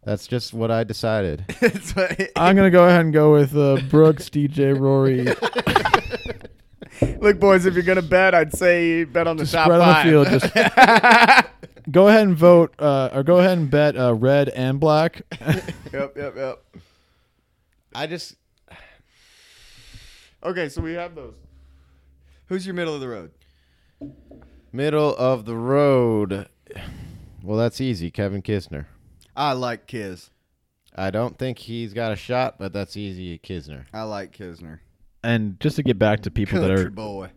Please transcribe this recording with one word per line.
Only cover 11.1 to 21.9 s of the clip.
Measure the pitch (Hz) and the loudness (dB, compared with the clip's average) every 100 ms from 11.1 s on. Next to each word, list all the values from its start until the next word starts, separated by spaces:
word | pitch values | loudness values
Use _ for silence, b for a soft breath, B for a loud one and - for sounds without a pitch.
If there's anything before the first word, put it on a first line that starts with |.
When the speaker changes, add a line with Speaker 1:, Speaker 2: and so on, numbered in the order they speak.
| 233 233 262 - _ - - - | 6 6 4 2 _ -20 -18 0
Speaker 3:
go | 156 196 | 4 6
ahead | 220 208 | 6 4
and | 165 | 4
vote, | 175 175 165 - | 6 8 4 0
uh, | 147 139 131 | -2 0 -2
or | 135 | -4
go | 143 180 | 2 4
ahead | 185 180 | 4 2
and | 147 | 0
bet, | 147 151 135 | 0 0 0
uh, | 123 | 0
red | 113 123 143 139 | 0 2 2 0
and | - 127 135 | -4 -6 -2
black. | 156 151 165 - - - | 0 0 -2 -6 -18 -12
<laughs> | 139 185 180 - 143 | -4 -4 -4 -16 -14
Speaker 2:
Yep, | 135 139 139 | -10 -10 -10
yep, | 143 113 | -14 -10
yep. | 131 - _ - b b b b b _ _ _ _ _ _ | -12 -12 _ -20 b b b b b _ _ _ _ _ _
Speaker 1:
I | - 151 | -12 -12
just | 170 - _ _ _ _ b b b b b b b b b b b b b b b b b | -12 -16 _ _ _ _ b b b b b b b b b b b b b b b b b
Speaker 2:
Okay, | 170 180 156 | -10 -8 -8
so | 135 | -8
we | 160 | -10
have | 170 175 | -10 -12
those. | 160 123 - _ _ _ _ _ | -16 -20 -20 _ _ _ _ _